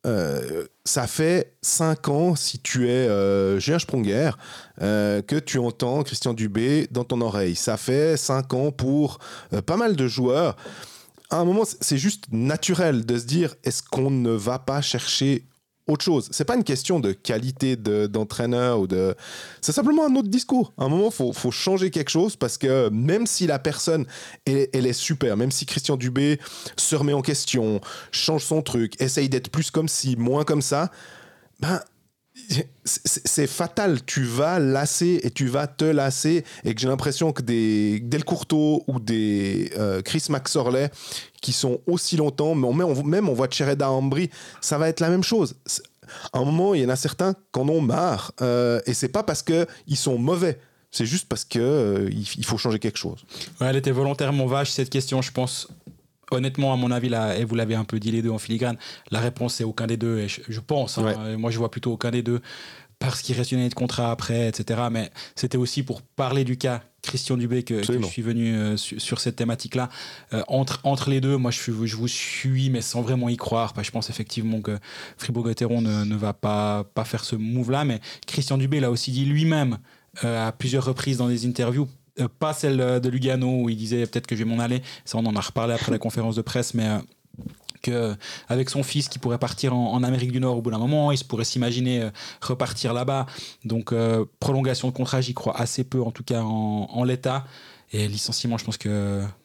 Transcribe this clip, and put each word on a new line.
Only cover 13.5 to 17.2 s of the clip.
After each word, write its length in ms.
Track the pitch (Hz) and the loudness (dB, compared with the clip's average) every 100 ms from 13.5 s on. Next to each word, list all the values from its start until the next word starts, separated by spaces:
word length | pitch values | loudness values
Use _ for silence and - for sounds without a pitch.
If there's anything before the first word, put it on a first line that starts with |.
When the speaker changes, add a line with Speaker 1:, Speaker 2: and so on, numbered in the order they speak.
| - | -2
Speaker 1:
est-ce 180 | 135 - | -4 -4
qu'on 280 | - 135 135 | -4 0 2
ne 200 | 135 120 | 2 2
va 280 | 113 104 127 | 2 0 -2
pas 240 | 131 139 | -2 -2
chercher 640 | 139 123 - - 139 127 - _ _ _ - | 0 -2 -2 0 2 2 -2 _ _ _ 0
autre 160 | 151 | 2
chose ? 260 | - 147 - | 4 2 0
C'est 160 | - 151 | -2 2
pas 80 | |
une 100 | 247 | 2
question 340 | - 135 - 175 | 2 0 0 2
de 140 | 104 | 2
qualité 640 | 95 | -2